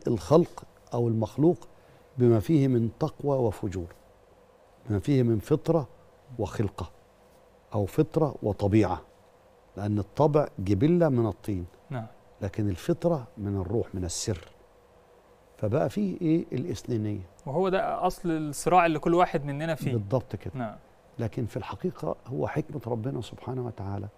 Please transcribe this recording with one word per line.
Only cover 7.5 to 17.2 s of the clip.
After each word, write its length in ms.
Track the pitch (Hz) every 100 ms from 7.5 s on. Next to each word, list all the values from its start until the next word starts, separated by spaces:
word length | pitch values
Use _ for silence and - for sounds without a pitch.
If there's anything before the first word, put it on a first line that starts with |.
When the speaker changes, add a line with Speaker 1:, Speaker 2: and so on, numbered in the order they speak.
| _ _
Speaker 1:
أو 120 | 104 101
فطرة 480 | - 156 - 151 -
وطبيعة، 580 | 110 98 101 107 95 87 - - _ _ _ _ _ -
لأن 220 | 104 104
الطبع 500 | 98 - 151 151 143 -
جبلة 500 | 95 101 143 175 165
من 180 | 127 113
الطين، 400 | 104 - 98 87 - -
Speaker 2:
نعم. 160 | 131 107 - - -
Speaker 1:
لكن 280 | 101 - 104
الفطرة 580 | - - 170 170 160 117 -
من 220 | 101 98
الروح، 340 | 85 110 -
من 100 | 92
السر. 440 | 90 - - 95 - - - _ _ _ _ - _ _ _ -
فبقى 340 | 107 123 165
فيه 300 | - 202 -
إيه؟ 240 | 170 160 -
الاثنينية. 680 | 135 175 120 - 120 107 101